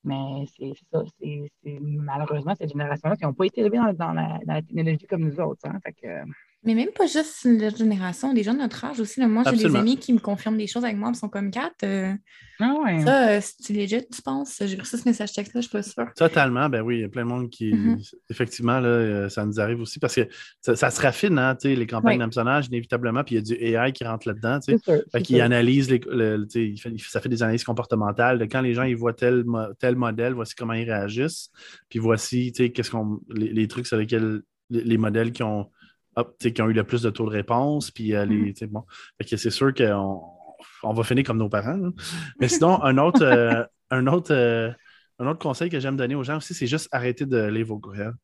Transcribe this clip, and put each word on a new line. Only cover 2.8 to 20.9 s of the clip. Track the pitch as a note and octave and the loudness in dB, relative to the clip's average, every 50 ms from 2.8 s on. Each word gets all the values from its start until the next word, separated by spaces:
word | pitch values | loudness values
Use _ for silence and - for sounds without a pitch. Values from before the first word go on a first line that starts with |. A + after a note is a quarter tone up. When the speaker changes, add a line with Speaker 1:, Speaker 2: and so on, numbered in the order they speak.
| D3 D3 C#3+ D3 - D#3 G3+ | -4 -4 -6 -4 -2 -2 -2
Speaker 1:
qui | - E3 | -2 -2
n'ont | D3 C3+ | -6 -2
pas | - F#3+ | 0 -2
été | G#3 _ - | -2 _ 0
élevés | A3 G#3 G#3 | 0 2 2
dans, | A#3+ A#3 A3 F#3+ | 2 2 2 0
dans | D#3+ E3 E3 E3 | -2 -4 -4 -2
la, | D#3+ D#3+ D#3+ D#3+ D#3+ - | -2 -4 -4 -6 -6 -6
dans | D#3 D#3 | -4 -4
la | D#3 | -4
technologie | D#3+ - - E3 D#3+ D#3+ D#3+ D3+ - | -4 -4 -4 -2 0 0 0 -2 -2
comme | - G3 E3+ D#3+ | -4 -4 -2 -2
nous | D#3 C#3+ D#3 | -2 -2 -2
autres, | E3+ D3+ C#3 _ - | -4 -4 -6 _ -8
hein. | D3 E3 G3 | -8 -8 -8
Fait | - D3+ D#3 | -8 -12 -14
que | _ - A2+ E2+ D2+ C#2 - D3 - _ _ _ _ _ | _ -12 -12 -10 -10 -10 -12 -16 -18 _ _ _ _ _
Speaker 2:
Mais | A3+ A3+ | 0 2
même | A3+ B3+ G4 | 2 0 -2
pas | - - G4 | 0 0 0
juste | D4+ - D4+ D#4 D#4 - - - | 2 2 0 -2 -2 -6 -2 4
une | B3 A#3 A3 G#3+ G#3+ G#3 | 4 4 4 4 0 -2
génération, | A3+ A3+ A3 G#3+ F#3+ F#3 F3+ F3 - - C4+ B3+ | 0 0 2 2 0 -2 -4 -6 -4 -2 0 0
des | A#3 G3+ | 2 2
gens | G#3 A#3+ | 2 0
de | C#4+ | 0
notre | C#4 A3+ - - - | -2 -4 -6 -6 -10
âge | C4 D4 A#3 | -8 -4 -4
aussi, | A3 G#3 - C4 | -6 -4 -2 2
là. | C4 A3+ | 2 4
Moi, | G#3+ A3+ B3 | 4 4 4
j'ai | C4+ | 4
des | B3 A#3 G#3+ | 4 4 4
Speaker 3:
Absolument. | - - G#3 | 4 4 4
Speaker 2:
amis | G#3 A3+ C4+ | 4 2 2
qui | C4 - - | 0 2 2
me | B3 A3+ | 2 2
confirment | - G#3 G3+ F3+ - A3 A3 | 2 0 -4 -4 -2 -2 -2
des | A3 G#3 | -2 -2
choses | G3 - A#3+ A#3+ | -4 -4 -4 -2
avec | A#3 G#3+ | -2 -2
moi, | G3+ G#3 A#3 A#3+ | -2 -2 -4 -4
ils | |
sont | A#3 - G#3 | -4 -6 -6
comme, « | - G3+ G3 G3+ | -6 -4 -4 -4
Kat, | F#3+ A#3 C#4+ E4+ E4+ _ - | -4 -4 -6 -6 -6 _ -4
euh, | G3 G3 G3 F#3+ F#3+ G3 G3+ _ _ - - - - - - | -2 -2 -2 -2 -4 -4 -6 _ _ -20 -20 -20 -20 -4 0
Speaker 1:
Ah | G#3 B3 C#4 D4+ D#4 | 0 2 2 2 2
ouais. | A3+ F3 D#3+ D3+ | 2 2 2 4
Speaker 2:
ça, | A#3 C4+ C4+ B3+ A3 | 4 4 6 6 6
euh, | G#3 G#3 | 4 2
c'est-tu | G3+ - - _ - - | 0 -4 -12 _ -8 -4
legit, | G#3 G#3 G3+ F#3+ G#3 A#3+ B3 _ - | -4 -2 -2 0 -2 -2 -4 _ -16
tu | - | -12
penses ? | - C4+ C4 C#4 C#4+ C#4 - - G3+ | -8 -6 -4 -4 -4 -6 -6 -6 -4
J'ai | G3 F#3+ | -4 -4
reçu | F#3+ A#3+ - - | -6 -8 -8 -8
ce | A#3+ - | -2 2
message | B3 A3+ - G#3 G3+ | 2 2 2 -2 -6
texte-là, | - - G3+ G3+ - A#3+ | -6 -8 -8 -6 -6 -6
je | A#3+ | -6
suis | - | -4
pas | - G#3 G3+ | -6 -6 -6
sûre. » | G#3 - - A#3 - - | -6 -6 -6 -8 -8 0
Speaker 3:
Totalement, | - E3 E3 D#3+ E3 C#3+ C3 B2 B2 C#3+ | 2 2 4 6 4 2 4 2 0 0
ben | D3+ B2+ A2+ | 0 0 -2
oui, | A2 A#2 A#2+ | -2 -2 -2
il | A#2 | -2
y | A2 | -4
a | G2 | -4
plein | - B2+ A#2 | -6 -6 -4
de | A#2+ | -4
monde | A#2+ B2 B2 A#2+ | -2 -4 -4 -6
qui, | - - A2+ G#2+ G#2+ | -8 -6 -2 0 2
Speaker 2:
Mhm. | A2 G2+ A2+ A2+ G#2 G2+ - - - _ _ | 2 4 2 0 0 -4 -12 -20 -20 _ _
Speaker 3:
effectivement, | A2 - B2+ A2+ - - A#2+ A#2+ B2 C3 | -4 -2 -2 -4 -2 -2 0 2 2 4
là, | B2 A#2+ | 4 4
euh, | A#2+ A#2 A2+ A2 G#2 G2+ G2+ G2+ | 4 4 4 2 0 0 -2 -2
ça | - - G#2 | -2 -2 -4
nous | G#2 G#2 A2 | -2 0 0
arrive | G#2 G#2+ A#2+ A#2 | 0 0 0 -4
aussi | A2+ A2 - D#3 | -6 -8 -6 -4
parce | D#3 B2 - | -4 0 2
que | C3+ A2 - - - - - _ _ | 0 0 0 -4 -18 -20 -20 _ _
ça, | - - A#2 | 0 0 2
ça | A2 D3 B2+ | 2 2 0